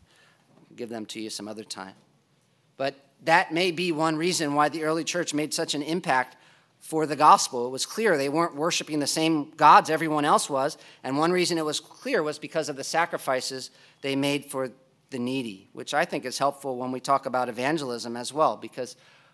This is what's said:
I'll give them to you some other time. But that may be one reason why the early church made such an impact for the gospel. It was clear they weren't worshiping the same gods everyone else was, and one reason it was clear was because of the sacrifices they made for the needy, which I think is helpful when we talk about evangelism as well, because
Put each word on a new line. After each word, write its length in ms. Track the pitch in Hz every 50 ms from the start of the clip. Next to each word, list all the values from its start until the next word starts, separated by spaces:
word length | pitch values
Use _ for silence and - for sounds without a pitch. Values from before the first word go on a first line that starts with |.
| _ _ _ _ _ _ _ _ _ _ _
I'll 220 | _ _ - -
give 140 | 113 120 107
them 160 | 113 113 107
to 140 | - - 110
you 100 | 107 107
some 180 | - - 101 110
other 160 | 107 110 104
time. 300 | - - 98 95 95 95 - _ _ _ _ _ _ _ _ _ _ _ _ _ _ _
But 180 | - 135 143 139 - _ _ _ _ 120
that 300 | 156 165 180 190 - 156
may 160 | 165 190 185
be 200 | 160 165 185 175
one 260 | 156 147 160 165 156
reason 360 | 151 165 185 170 151 160 143
why 160 | 143 147 151 151
the 160 | 147 165 156
early 200 | 156 160 165 147
church 280 | - - 175 156 -
made 220 | 151 147 151 143 -
such 200 | 170 160 - 156
an 60 | 143
impact 560 | 147 151 165 180 170 170 131 127 123 - - - _ - - _ _ _ _ _
for 260 | - - 160 156 156
the 100 | 139 151
gospel. 500 | 135 151 160 196 - - - 135 120 120
It 40 | 127
was 160 | 131 127 -
clear 320 | - - 214 226 208 165 139
they 100 | 135 143
weren't 260 | 143 165 170 170 143
worshiping 440 | 143 156 175 160 - 165 151 156 151
the 80 | 139
same 460 | - - 160 160 160 160 151 139 -
gods 360 | - - 151 151 175 208 160 143
everyone 380 | 156 147 160 160 151 151 147
else 240 | 156 190 220 - -
was, 260 | 143 131 135 151 - - - - - -
and 140 | - 127 135
one 160 | 147 156 175
reason 240 | 185 180 170 - 175
it 80 | 165 156
was 160 | 151 143 -
clear 420 | - - - - - 254 269 190
was 160 | 151 151 147 -
because 300 | 156 143 - 165 147 143
of 80 | 139
the 80 | 135 131
sacrifices 840 | - - 160 170 170 175 147 - 143 131 127 - - 135 131 127 - - - - - _ _
they 120 | - 139 139
made 360 | 139 139 143 143 143 139 -
for 200 | - 131 131 123 - - _ _ _ _ _ _
the 80 | - 123
needy, 480 | 120 127 135 135 120 110 95 95 98 _
which 220 | - - 123 - 143
I 100 | 147 170
think 200 | 165 180 147 -
is 120 | 127 -
helpful 400 | - 139 143 139 - - 135 127
when 140 | 123 127 127
we 80 | 131 127
talk 280 | - 147 139 135 -
about 220 | 131 123 127 123 120
evangelism 680 | 110 120 123 143 165 156 143 127 120 113 107 120 117
as 160 | 120 123 -
well, 240 | 127 151 156 127 107
because 400 | 101 117 110 - 135 123 120 - - _ - - - _ _